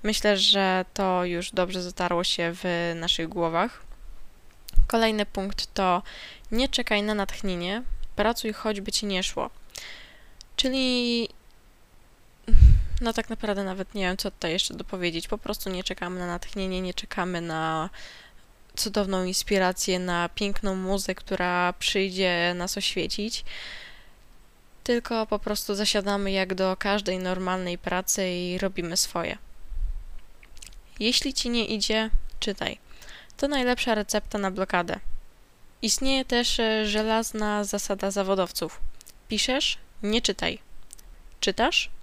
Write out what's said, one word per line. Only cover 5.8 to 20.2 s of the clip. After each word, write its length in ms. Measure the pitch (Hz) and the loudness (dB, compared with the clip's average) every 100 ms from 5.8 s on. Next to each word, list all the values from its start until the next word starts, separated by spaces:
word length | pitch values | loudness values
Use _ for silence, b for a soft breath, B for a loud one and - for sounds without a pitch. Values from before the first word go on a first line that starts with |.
| 190 180 - B B B B | 4 2 0 B B B B
nie 160 | 220 269 | 2 2
czekaj 340 | - 240 208 | 0 0 0
na 120 | 208 | 2
natchnienie, 680 | 214 196 - 196 180 175 208 254 - - - | 0 -2 -2 -2 -2 -2 -2 -2 -2 -4 0
pracuj 360 | 208 240 226 | 0 2 -4
choćby 400 | 214 220 208 196 | -4 -4 -2 -2
ci 140 | - 208 | -4 -2
nie 160 | 185 | -2
szło. 280 | 190 - - - - B B B B B B B - - | -2 -4 -6 -8 -16 B B B B B B B -16 -2
Czyli, 720 | 262 262 254 247 240 233 233 - - - - - - - - - - - - 214 B B B B | 0 2 0 0 0 -2 -4 -10 -20 -20 -20 -20 -20 -20 -20 -20 -20 -18 10 12 B B B B
no, 120 | 233 | 2
tak 180 | 226 226 | 0 -2
naprawdę 340 | 226 220 196 | -4 -2 -2
nawet 300 | 196 190 185 | -2 -4 -6
nie 80 | 208 | -2
wiem, 140 | 180 190 | -2 0
co 140 | 202 | -4
tutaj 220 | - 170 | -4 -2
jeszcze 220 | 175 - | 0 -2
dopowiedzieć. 540 | 170 190 190 175 165 - | -4 -8 -2 -2 -2 -4
Po 100 | 214 | -6
prostu 320 | - 214 - | -4 -6 -4
nie 140 | 180 | -6
czekamy 360 | 185 185 180 180 | -6 -6 -6 -6
na 60 | 175 | -4
natchnienie, 540 | 175 - 196 190 185 | -6 -6 -4 -4 -2
nie 140 | 185 | -4
czekamy 460 | - - - 180 175 | -6 -6 -4 -2 -2
na 500 | 170 160 160 160 165 B B B B B - - - - | -4 -2 -2 -2 -4 B B B B B -20 -20 -14 -6
cudowną 480 | 220 208 196 190 | -2 -2 0 0
inspirację, 720 | 185 190 - 196 185 185 - 180 | 0 -2 0 2 2 0 -2 0
na 300 | 180 175 | 0 0